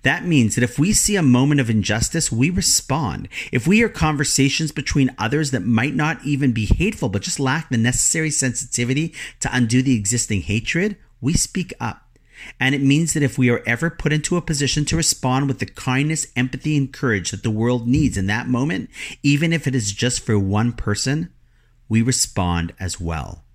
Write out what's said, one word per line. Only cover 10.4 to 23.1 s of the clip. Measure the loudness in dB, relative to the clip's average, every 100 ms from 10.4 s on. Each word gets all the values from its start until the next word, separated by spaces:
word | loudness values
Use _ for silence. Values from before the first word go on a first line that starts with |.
hatred, | 0 -2 -2 -2 -2 -4 -18 _
we | 0
speak | 0 0 -4 -6 -6
up. | -8 -8 _ _ _ -20 -20 -2
And | 0 4
it |
means | 4 4 2
that | 2
if | 0 2
we | 2
are | 2 0
ever | -2 -2
put | -2 -2
into | 0 0 -2
a |
position | 0 -2 0 0
to | 0 0
respond | 0 0 0 2 0
with | -2
the | -6
kindness, | -6 -2 0 0 -2 -4 -2
empathy, | -2 -2 0 0
and | 0
courage | -2 0 0 -2
that | -6
the | -4
world | 0 0 0 2
needs | 2 2 0
in | -2
that | -2 0
moment, | 0 0 -4 -8 -12 -14 -2
even | 2 2 2
if | 0 0
it |
is | -2 -2
just | -2 -2 -2
for | 0 0
one | 2 2 0
person, | -2 -4 -2 -2 -2 -4 _ _ _ _ _ _
we | 2
respond | 2 0 -2 -2 0 0 -2 -6
as | -10 -6
well. | -6